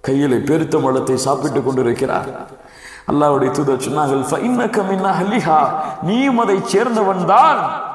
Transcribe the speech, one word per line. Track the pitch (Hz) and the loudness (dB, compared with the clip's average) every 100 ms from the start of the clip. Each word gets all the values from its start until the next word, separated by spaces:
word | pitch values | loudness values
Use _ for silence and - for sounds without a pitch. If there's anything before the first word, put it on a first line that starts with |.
கையிலே | - 139 139 120 | 0 0 2 0
பேரித்த | 120 160 151 156 | 2 0 0 0
பழத்தை | 131 131 127 127 | 0 0 0 0
சாப்பிட்டுக் | 131 143 147 139 127 | 0 0 -2 -2 -2
கொண்டிருக்கிறார். | 127 120 113 135 - 139 - - - - - - - - | 0 0 0 -2 -2 -6 -12 -16 -20 -20 -20 -20 -12 -4
அல்லாஹ்வுடைய | 143 147 139 127 | 2 2 2 0
தூதர் | - 139 131 | 0 0 -2
சொன்னார்கள், | 123 143 143 139 | -2 -2 0 -2
"ஃப | 131 160 | -2 -2
இன்னக | 240 247 208 214 190 | -2 0 0 -2 -2
மின் | 190 | -2
அஹ்லிஹா", | 190 180 196 226 160 156 139 - - - | 0 -2 -2 -2 2 2 2 -2 -6 -6
நீயும் | 165 226 277 233 | -2 0 2 2
அதை | 226 190 | 2 0
சேர்ந்தவன் | - 190 240 226 196 185 165 | 2 0 2 0 0 0 4
தான் | 214 311 285 - - - | 6 6 4 -2 -6 -8